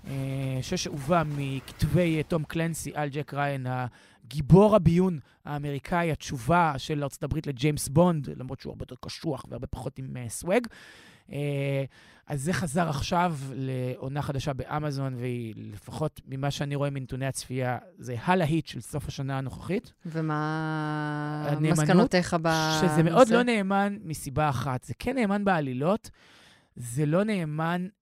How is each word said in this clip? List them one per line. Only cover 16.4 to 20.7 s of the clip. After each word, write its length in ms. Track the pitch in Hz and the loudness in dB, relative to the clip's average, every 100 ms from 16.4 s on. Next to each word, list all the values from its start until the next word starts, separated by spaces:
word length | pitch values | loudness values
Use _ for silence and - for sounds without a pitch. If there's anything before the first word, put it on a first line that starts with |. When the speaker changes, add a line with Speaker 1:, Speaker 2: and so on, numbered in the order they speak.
| 139 | -4
Speaker 1:
שאני 240 | - 143 | -2 -4
רואה 160 | 143 143 | -2 -2
מנתוני 360 | 139 131 131 135 | -4 -6 -4 -4
הצפייה, 520 | - - 127 127 120 - - | -4 -6 -2 -2 -4 -8 -14
זה 180 | 113 117 | -10 -4
הלהיט 420 | 175 185 147 160 - | 2 4 4 2 -2
של 140 | - | -12
סוף 280 | - 151 - | -6 -8 -6
השנה 300 | - 135 135 | -6 -4 -4
הנוכחית. 540 | 131 - - 202 - _ 175 | -6 -8 -4 -6 -6 _ -8
Speaker 2:
ומה 1400 | 160 156 151 156 156 156 | -4 -2 -2 -2 -2 -2